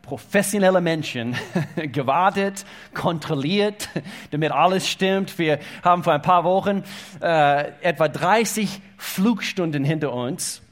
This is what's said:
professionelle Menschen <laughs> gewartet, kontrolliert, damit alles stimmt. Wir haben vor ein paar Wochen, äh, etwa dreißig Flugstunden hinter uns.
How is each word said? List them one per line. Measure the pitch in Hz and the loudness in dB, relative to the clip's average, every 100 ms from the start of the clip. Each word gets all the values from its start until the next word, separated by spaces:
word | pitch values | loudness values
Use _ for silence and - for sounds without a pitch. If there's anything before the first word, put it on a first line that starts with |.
professionelle | - 131 - 196 196 208 190 185 | -12 -12 -2 0 0 2 4 4
Menschen | 170 165 147 127 117 123 - 180 | 2 -2 -4 -6 -4 -6 -4 -4
<laughs> | 151 - | -4 -6
gewartet, | 156 139 131 143 185 196 196 196 - - - | -6 -4 0 4 2 2 -2 -4 -16 -20 -16
kontrolliert, | - - 165 - 151 139 202 208 208 - 165 190 - - | -4 -4 -4 -4 -2 0 2 0 -2 -8 -8 -10 -16 -8
damit | 147 156 | -2 0
alles | 135 170 190 - | 4 4 4 -2
stimmt. | - 190 190 190 - | -2 0 0 -2 -2
Wir | 160 147 - - | 0 0 -2 -2
haben | 175 175 | 2 2
vor | 170 | 4
ein | 147 | 0
paar | 147 180 | 4 2
Wochen, | 165 190 190 196 190 - - - | 4 0 0 -2 -4 -16 -18 -6
äh, | 170 160 147 143 147 - | 0 4 4 4 0 -2
etwa | 175 160 156 | -2 2 0
dreißig | 127 170 214 214 - 208 - - - | 0 2 2 2 -2 -4 -6 -16 -16
Flugstunden | - - 202 220 - - 170 147 | -10 0 2 2 -4 -2 -2 0
hinter | 135 160 143 | 0 0 -2
uns. | 123 123 175 - - - | -2 -4 -4 -8 -10 -16